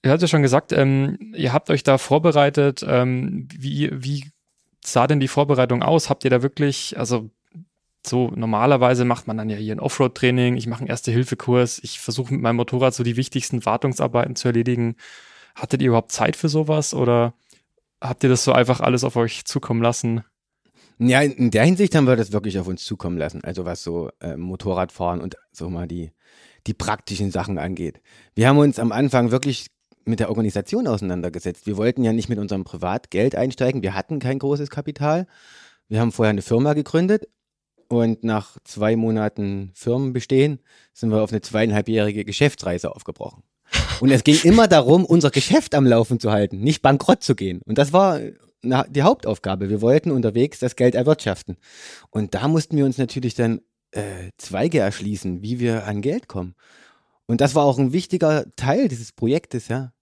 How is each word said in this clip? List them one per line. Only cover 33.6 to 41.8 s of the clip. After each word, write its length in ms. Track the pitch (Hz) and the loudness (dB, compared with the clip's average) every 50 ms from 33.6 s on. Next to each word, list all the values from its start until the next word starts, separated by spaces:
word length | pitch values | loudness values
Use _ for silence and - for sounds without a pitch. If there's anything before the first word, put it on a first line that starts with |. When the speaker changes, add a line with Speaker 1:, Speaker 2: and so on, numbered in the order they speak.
| 131 123 131 131 95 | -2 -2 -2 -2 -4
Speaker 2:
wir 120 | 95 95 | -4 -4
hatten 240 | 98 - _ 160 143 | -6 -6 _ -6 -6
kein 220 | 123 123 135 135 | -4 -4 -4 -4
großes 280 | 139 139 143 143 147 143 | -2 -4 -4 -4 -6 -8
Kapital. 580 | - - 143 - 147 - 143 147 156 175 185 _ _ _ _ - - - - - _ _ _ | -10 -10 -10 -10 -8 -4 -2 0 0 0 -2 _ _ _ _ -20 -20 -20 -20 -20 _ _ _
Wir 140 | _ 107 107 | _ -2 0
haben 100 | 117 117 | 0 0
vorher 200 | 113 - 117 107 | 0 0 0 2
eine 120 | 107 98 - | 0 0 -2
Firma 300 | - 117 117 131 147 151 | 0 0 2 2 2 0
gegründet 540 | 147 147 - - 160 175 185 208 214 - - _ _ _ _ _ _ _ _ _ _ _ _ | 0 -2 -2 0 0 2 2 0 0 -2 -6 _ _ _ _ _ _ _ _ _ _ _ _
und 360 | 120 117 117 113 113 107 - | 0 2 2 2 0 -2 -2
nach 320 | 113 110 107 95 - _ - _ | -2 -2 -2 -4 -6 _ -20 _
zwei 320 | - - 104 104 107 113 | -18 -6 -2 0 0 2
Monaten 760 | 113 113 113 110 110 107 104 _ - 104 98 98 98 98 95 92 | 2 0 0 0 0 -2 -2 _ -4 -6 -4 -4 -6 -8 -12 -16
Firmenbestehen 840 | - - 120 120 127 139 131 127 123 117 - 135 131 139 151 147 123 _ _ _ _ _ _ _ | -10 -4 -2 -2 -2 -2 -2 -4 -6 -4 2 2 4 4 2 0 -6 _ _ _ _ _ _ _
sind 180 | - - 113 | -4 -2 0
wir 120 | 107 110 107 | 2 2 0
auf 80 | 104 | 0
eine 100 | 110 107 - | -2 -6 -6
zweieinhalbjährige 840 | - - 107 110 117 104 107 | -4 -2 0 0 2 0 -2